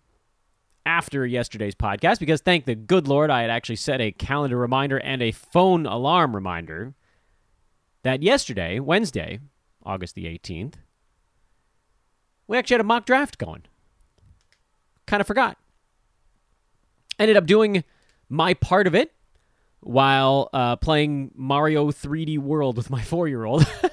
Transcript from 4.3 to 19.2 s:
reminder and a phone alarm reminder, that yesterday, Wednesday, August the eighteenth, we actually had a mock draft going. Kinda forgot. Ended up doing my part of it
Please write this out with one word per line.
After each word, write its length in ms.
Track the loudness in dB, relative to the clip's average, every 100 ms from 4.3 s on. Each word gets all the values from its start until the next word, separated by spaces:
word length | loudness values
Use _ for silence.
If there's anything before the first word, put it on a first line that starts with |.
| -2 -2 -2
reminder 420 | 0 0 0 -2
and 220 | -4 -4
a 120 | -4
phone 540 | -6 -2 2 4 2 0
alarm 500 | -4 0 2 2 -2
reminder, 580 | -6 -8 -8 -12 -12 -16 _ _ _ _ _ _ _ _ _ _
that 180 | -4 0
yesterday, 560 | 2 2 0 -6 -4 -4
Wednesday, 640 | 0 0 0 -6 -8 -12 -16 _ _ _
August 320 | -10 -10 -10
the 140 | -12 -12
eighteenth, 500 | -12 -12 -10 -10 -14 _ _ _ _ _ _ _ _ _ _ _ _ _ _ _ _ -4
we 100 | -2
actually 180 | 2
had 80 | 2
a 20 |
mock 200 | 2 0
draft 320 | 2 2 2 -6
going. 280 | -10 -12 -18 _ _ _ _ _ _ _ _ _ _ _ _ _ -4
Kinda 160 | -2
forgot. 340 | 0 0 0 -4 _ _ _ _ _ _ _ _ _ _ _ _ _ _ -12 0
Ended 180 | 4 4
up 100 | 6
doing 360 | 4 4 0 -4 _ _ _ -8
my 260 | -2 0
part 320 | 0 2 2 4
of 80 |
it 180 | 2 0 _